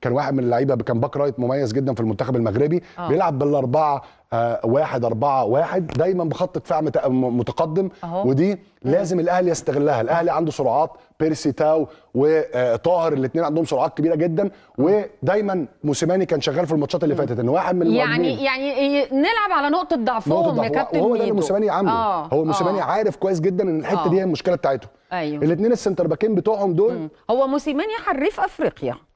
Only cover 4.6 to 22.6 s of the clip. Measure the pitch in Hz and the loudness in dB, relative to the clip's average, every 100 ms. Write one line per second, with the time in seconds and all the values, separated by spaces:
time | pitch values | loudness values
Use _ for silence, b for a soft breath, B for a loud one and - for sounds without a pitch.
4.6 | 113 123 151 135 117 110 143 135 113 131 | 0 0 2 0 -2 0 0 2 2 2
5.6 | 165 185 165 - 165 185 165 143 180 160 | 0 -2 -4 -2 0 0 -2 -2 -4 -6
6.6 | - 160 156 143 139 127 127 123 117 - | -4 -2 0 0 0 0 0 0 -4 -2
7.6 | 160 160 190 - 175 175 156 135 180 196 | -2 0 -2 -6 -8 -2 0 2 2 0
8.6 | - _ 127 160 175 180 170 180 180 165 | -8 _ 0 0 2 0 2 2 2 0
9.6 | - 143 147 123 113 165 170 156 165 - | -2 0 2 2 2 2 2 0 -2 0
10.6 | 131 127 160 - B _ 156 156 151 131 | 0 2 0 -4 B _ -2 0 -2 0
11.6 | 151 160 147 B B 120 147 156 151 123 | 2 2 0 B B 0 2 2 0 0
12.6 | 123 113 165 180 165 147 131 160 165 151 | 0 0 2 2 2 0 -2 0 0 0
13.6 | 165 135 156 - 156 165 170 160 202 B | 0 0 0 0 0 2 0 0 -2 B
14.6 | B - 147 208 196 - 135 202 208 190 | B -2 2 2 0 -6 0 0 0 -2
15.6 | 135 _ 147 143 165 185 185 160 156 143 | -4 _ -4 -2 0 0 0 0 0 -2
16.6 | 175 156 139 170 156 143 135 117 120 156 | 0 0 0 0 0 0 -2 0 0 0
17.6 | 180 185 170 220 - - - 269 269 262 | 0 0 2 2 2 0 0 0 -2 -2
18.6 | 277 262 277 285 269 269 320 453 415 339 | -2 0 0 2 0 2 2 2 0 0
19.6 | 285 330 349 330 220 233 - 311 339 277 | 2 0 0 -2 0 -2 0 2 2 0
20.6 | 226 - - 165 196 233 202 208 151 196 | 0 -2 0 0 2 2 2 0 0 0
21.6 | 214 165 196 226 220 180 160 139 160 196 | 2 2 0 0 0 -2 0 0 0 0